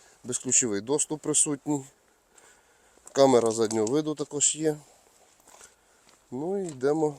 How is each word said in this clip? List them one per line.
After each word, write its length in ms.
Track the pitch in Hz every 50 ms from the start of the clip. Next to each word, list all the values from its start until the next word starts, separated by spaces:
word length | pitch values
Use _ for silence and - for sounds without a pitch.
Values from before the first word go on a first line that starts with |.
| - - - _ -
Безключовий 580 | 120 123 - - 131 120 - 131 113 101 101
доступ 400 | 104 120 143 151 - - 156 147
присутній. 640 | - 151 151 - - 156 147 131 - 147 151 139 135 135 - _ _ _ _ _ _ _ _ _ - - - _ _ _ _ _ _ _ _ _ _ -
Камера 400 | - 135 139 135 127 117 113 113
заднього 360 | 110 113 113 107 110 113 107 110
виду 280 | 131 151 156 151 151
також 400 | 147 147 - - 143 - - -
є. 220 | 151 156 156 151 151 143 - _ _ _ _ _ _ _ _ _ _ _ - - - - - _ _ _ _ _ _ _ _ _ _ _ _
Ну 320 | 123 127 151 180 196 202 190
і 40 | 170
йдемо 500 | 147 127 131 143 147 160 156 151 143